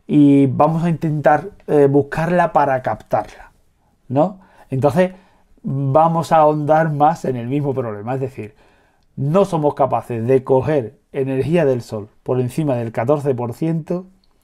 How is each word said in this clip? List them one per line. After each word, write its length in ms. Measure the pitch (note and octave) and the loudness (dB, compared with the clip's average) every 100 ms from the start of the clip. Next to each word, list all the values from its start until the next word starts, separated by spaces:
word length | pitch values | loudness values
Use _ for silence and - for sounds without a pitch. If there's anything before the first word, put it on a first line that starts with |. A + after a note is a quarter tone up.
| - | 0
y 400 | D3+ C#3+ C#3 C3+ | 4 6 6 4
vamos 360 | A#2+ D3+ E3 | 2 2 2
a 60 | E3+ | -2
intentar, 600 | E3 D#3+ D3+ D#3 D3+ G3 - - | -2 -2 0 2 2 -2 -14 0
eh, 200 | D3 C#3 | 4 4
buscarla 680 | C#3+ C#3 D#3 E3 F3 E3 | 4 0 -4 -2 0 2
para 280 | D#3 C#3 C3 | 2 2 0
captarla, 680 | A#2 G#2+ - A#2+ - - - _ _ _ _ _ - | -4 -8 -4 -6 -6 -16 -20 _ _ _ _ _ -4
¿no? 320 | C3 F#3 F#3+ _ _ - | 0 0 -2 _ _ -8
Entonces, 420 | C3+ C#3+ E3+ F#3 F#3 _ _ _ _ | -2 0 2 -2 -4 _ _ _ _
vamos 680 | G3+ C3+ C3+ C#3+ E3 E3 - | -6 -4 -2 2 2 0 0
a 60 | D#3+ | 2
ahondar 540 | D3+ D3+ D3 D#3 D#3+ | 2 2 0 0 0
más 340 | C#3+ D3+ E3 C#3+ | 0 0 0 -6
en 100 | B2 | -6
el 120 | A#2+ | -4
mismo 260 | C#3+ C#3+ | -4 -4
problema, 420 | C3 A#2 G#2 A2 C3+ | -4 -6 -8 -8 -6
es 60 | |
decir, 340 | C3 B2 G#2 _ _ _ _ _ _ - | -8 -10 -16 _ _ _ _ _ _ -6
no 300 | C#3+ F3 F#3+ | 0 2 0
somos 280 | E3 D3 | 0 -2
capaces 520 | - B2+ A#2+ - A#2 A#2 | 0 -2 -2 -4 -4 2
de 160 | C3 | 2
coger 560 | B2+ C3 C3 D3 A2 _ _ | 4 0 2 -2 -2 _ _
energía 540 | C#3+ C3+ C3+ C3 F3 C#3+ | -6 -4 -2 0 0 2
del 160 | B2 | 0
Sol 280 | - A2 G#2 _ | -4 -12 -12 _
por 160 | - B2+ | -4 -2
encima 360 | B2 D#3+ D3+ A#2+ | -2 -4 -2 -2
del 160 | A2+ | -4
catorce 420 | A#2 A#2 D3+ C#3+ | -4 0 0 0
por 200 | A#2+ A#2 | -4 -4
ciento 520 | - D#3+ E3 D3+ F3+ F#3 _ _ _ | -6 -4 -4 -4 -8 -8 _ _ _